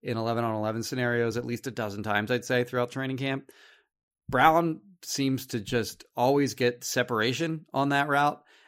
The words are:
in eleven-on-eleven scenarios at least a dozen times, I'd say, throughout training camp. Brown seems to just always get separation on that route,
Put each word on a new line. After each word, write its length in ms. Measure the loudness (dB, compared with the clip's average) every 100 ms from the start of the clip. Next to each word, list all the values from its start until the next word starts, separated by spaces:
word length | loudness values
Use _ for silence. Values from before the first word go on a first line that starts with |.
in 140 | -6 -4
eleven-on-eleven 640 | -2 -2 -2 -2 -2 -4
scenarios 540 | -4 -2 0 2 0 -2
at 80 |
least 220 | -4 -6 -6
a 40 |
dozen 320 | -6 -6 -4
times, 280 | 0 0 2
I'd 140 | -2
say, 200 | 0 0
throughout 260 | 0 -2 -2
training 260 | -4 -6 -4
camp. 320 | -4 -4 -8 -20 -20 _ _ _ _ _ -2
Brown 520 | 4 6 6 4 -2 -10 -18
seems 440 | -8 -2 0 0 -2
to 120 | -6
just 440 | -2 -2 -2 -8 -10 0
always 380 | 2 4 2
get 300 | 2 0 0
separation 840 | -4 -2 0 0 0 0 -2 -4 -4
on 140 | -2 0
that 180 | 2 2
route, 340 | 2 2 0 _ _